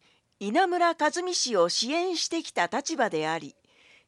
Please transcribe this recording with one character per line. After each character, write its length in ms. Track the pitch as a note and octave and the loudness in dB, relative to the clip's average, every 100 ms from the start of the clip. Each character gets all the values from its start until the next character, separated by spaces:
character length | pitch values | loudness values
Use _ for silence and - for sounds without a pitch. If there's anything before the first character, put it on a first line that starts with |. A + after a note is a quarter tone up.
| _ _ _ - | _ _ _ -10
稲 260 | G3+ C4+ F#4+ | -2 2 2
村 300 | F4 E4+ E4 | 4 2 2
和 120 | D4+ E4 | 0 0
美 120 | F4+ F4 | -4 -2
氏 200 | B3+ G3+ | 0 4
を 140 | F3 | 4
支 220 | - A#3 | 2 -2
援 260 | E4 F#4 D#4+ | 0 -2 -2
し 120 | - | -2
て 120 | E4 | -4
き 100 | - | -4
た 140 | - F3 | -2 0
立 320 | B3 C#4+ D4+ | -2 -4 -2
場 140 | G#3+ | 0
で 160 | D#3+ D#3 | 0 -2
あ 100 | D#3+ | -4
り、 180 | D3 - _ _ - - | -6 -18 _ _ -20 -20